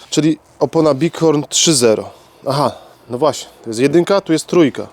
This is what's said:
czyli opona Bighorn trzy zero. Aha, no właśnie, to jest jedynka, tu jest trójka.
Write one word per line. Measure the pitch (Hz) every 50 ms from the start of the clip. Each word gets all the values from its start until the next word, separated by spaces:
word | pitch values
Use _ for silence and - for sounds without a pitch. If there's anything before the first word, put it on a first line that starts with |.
| - -
czyli | - 156 147 160 156 - _ _ _ _
opona | 156 131 - 165 156 156 139
Bighorn | 131 156 170 - - 165 160 147 151 143 -
trzy | - - - 170 156
zero. | 127 120 113 107 104 95 98 - - - - _ _ -
Aha, | 135 131 143 143 117 - - - - - _ _ -
no | 120 123
właśnie, | 151 147 120 - - - - - -
to | 117
jest | 110 113
jedynka, | 131 143 143 175 170 - 196 196
tu | - -
jest | 160 151 -
trójka. | - - 180 160 127 - - 101 -